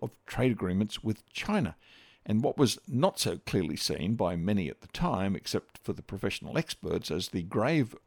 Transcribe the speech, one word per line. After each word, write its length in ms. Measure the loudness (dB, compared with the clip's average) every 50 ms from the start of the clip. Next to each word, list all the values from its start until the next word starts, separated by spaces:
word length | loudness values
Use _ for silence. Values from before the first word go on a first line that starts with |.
of 140 | -4 -8 -10 _ _
trade 280 | -6 -2 2 2 2 2
agreements 500 | 2 0 0 2 2 0 0 -2 -4 -4
with 260 | -4 -4 -4 -6 _
China, 440 | -10 -8 -2 0 2 2 2 0 -4 -8 _ -20 -20 -20 -20 -20 -20 _ -2
and 180 | 0 2 2 2
what 140 | 2 4
was 200 | 6 4 4 4 0 -6
not 300 | -4 0 2 2 2 2
so 200 | 0 -2 -2 -2
clearly 380 | -4 -4 0 0 2 2 0 -2
seen 380 | -2 -2 -2 -2 -2 -2 0 0
by 220 | 2 0 0 0
many 340 | 0 0 2 2 2 0 -2
at 120 | -4 -8
the 60 | -14 -10
time, 460 | -4 -2 0 0 0 0 0 0 -2
except 440 | -2 -4 -4 -4 -4 -4 _ -14 -10
for 120 | -6 -6 -6
the 100 | -6 -8
professional 540 | -10 -6 -4 -4 -4 -4 -4 -6 -4 -4
experts, 520 | -2 -2 -4 -6 -8 -4 -2 -2 -2 -2 -2
as 200 | -4 -4 -4 -4
the 120 | -4 -4
grave 540 | -4 -2 0 0 2 4 4 2 2 0 -2 -14 _